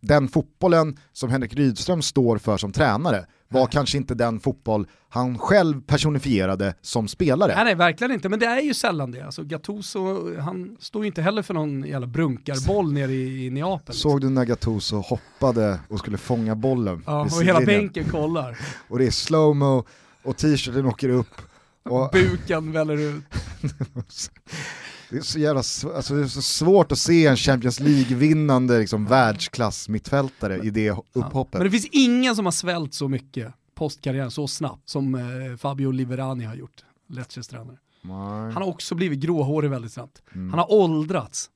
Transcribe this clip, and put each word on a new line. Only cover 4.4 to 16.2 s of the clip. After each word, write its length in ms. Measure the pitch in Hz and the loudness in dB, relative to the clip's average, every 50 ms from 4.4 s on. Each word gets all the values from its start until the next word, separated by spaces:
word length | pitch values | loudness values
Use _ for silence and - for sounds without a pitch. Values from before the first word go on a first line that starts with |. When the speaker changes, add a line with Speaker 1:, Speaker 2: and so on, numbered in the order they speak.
| - 139 127 - _ 113 110 107 98 - _ _ _ _ | -2 -4 -4 -4 _ -2 0 0 -2 -4 _ _ _ _
Speaker 1:
han 280 | - 120 123 127 123 113 | -4 -2 -2 -2 -2 -4
själv 440 | - - 190 208 180 165 147 135 | 0 4 4 6 6 4 0 -2
personifierade 920 | - - 147 143 - 156 147 139 - 139 123 98 92 92 95 95 101 98 90 _ | 0 0 0 2 2 2 0 0 0 2 2 2 2 2 0 0 -2 -2 -2 _
som 260 | _ - - 120 110 101 | _ -6 -4 -4 -4 -4
spelare. 480 | - _ 185 156 127 147 202 165 98 | -2 _ 2 2 4 4 4 2 4
Speaker 2:
Nej, 80 | 190 226 | 2 2
nej, 120 | 240 196 | 2 4
verkligen 360 | 165 175 175 160 165 240 247 262 | 4 2 2 2 0 -2 -2 -2
inte. 160 | 202 - 190 | -2 -2 -2
Men 100 | 202 220 | -2 0
det 60 | 233 | 0
är 160 | 233 233 262 | 0 0 0
ju 120 | 294 294 247 | 0 -2 -2
sällan 380 | - - 220 175 156 139 127 | 0 0 -2 0 0 -4 -6
det. 100 | 120 127 | -8 -12
Alltså, 220 | 143 147 135 - 156 | -12 -14 -12 -12 -10
Gattuso, 920 | 147 160 156 - - 202 208 190 - - 208 190 190 190 190 - - 170 165 | -10 -10 -10 -8 -10 -10 -10 -10 -8 -6 -6 -4 -4 -4 -6 -6 -8 -8 -8
han 380 | 143 165 185 185 180 190 233 - | -8 -8 -8 -8 -10 -12 -14 -18
står 240 | - - - 214 214 | -18 -10 -8 -6 -6
ju 40 | 214 | -4
inte 140 | 165 - | -4 -2
heller 200 | 160 180 214 220 | -2 -2 -2 -2
för 120 | 196 - 202 | -4 -4 -4
någon 300 | 165 156 151 143 135 135 | -4 -4 -4 -4 -6 -6
jävla 240 | 147 147 135 123 123 | -6 -6 -8 -8 -6
brunkarboll 880 | 117 139 165 151 127 113 _ - 139 131 131 175 196 208 190 156 143 | -2 -2 0 0 -2 -4 _ -6 -6 -2 -2 0 0 0 0 0 0
nere 180 | 143 139 131 131 | -2 -2 -2 -2
i, 320 | 131 131 131 131 131 127 | -2 -4 -4 -6 -6 -6
i 40 | 127 | -6
Neapel, 440 | 123 139 151 180 190 156 - - - | -4 -4 -4 -4 -4 -6 -8 -10 -8
liksom. 180 | 120 - 151 | -2 0 2
Speaker 1:
Såg 100 | 143 143 | 2 2
du 80 | 135 135 | 2 2
när 160 | 135 131 127 | 2 2 2
Gattuso 520 | 117 120 - - 117 113 104 - - 107 104 | 0 0 -2 0 -2 -2 -2 -2 -4 -4 -4
hoppade 840 | 95 - 123 - - - _ _ - 135 120 117 110 104 98 87 - - | -4 -4 -4 -6 -6 -12 _ _ 0 2 2 4 2 2 0 -2 -6 -8
och 100 | 104 101 | -10 -8
skulle 180 | - - 104 | -6 -6 -8
fånga 380 | 95 | -8